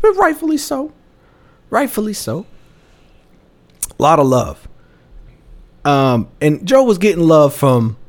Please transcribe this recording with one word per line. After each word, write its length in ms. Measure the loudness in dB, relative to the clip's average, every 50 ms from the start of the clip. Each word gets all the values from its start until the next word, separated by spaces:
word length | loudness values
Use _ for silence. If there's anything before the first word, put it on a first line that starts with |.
But 100 | 2 2 2
rightfully 420 | 2 0 -2 -2 -4 -4 -4 -4 -4
so. 340 | -6 -8 -8 -8 -8 -10 _ _ _ _ _ _ _ _ _ _ _ _ _ _ _ _
Rightfully 420 | -4 -4 -4 -2 -6 -8 -8 -8
so. 320 | -8 -10 -8 -8 -10 -10 -12 -16 -20 -20 -20 _ _ _ _ _ _ _ _ _ _ _ _ _ _ _ _ _ _ _ _ _ _ _ -14 -14 -4 -2
A 40 |
lot 160 | 2 2 2 2
of 80 | 2
love. 400 | 2 0 0 -2 -4 -10 -16 -20 -20 -20 -20 -20 _ _ _ _ _ -20 -20 -20 -20 -20 _ _ -20 -20 -20 -20 _ _ _ -2
Um, 440 | 0 0 2 2 2 0 0 -2 -6 -8 -2
and 260 | 0 0 0 -2 0
Joe 160 | 2 2 4
was 140 | 4 2 0 2
getting 240 | 2 0 2 2 2 4
love 260 | 6 6 4 2 2
from 420 | 0 0 2 2 2 0 -2 -6 -10 -18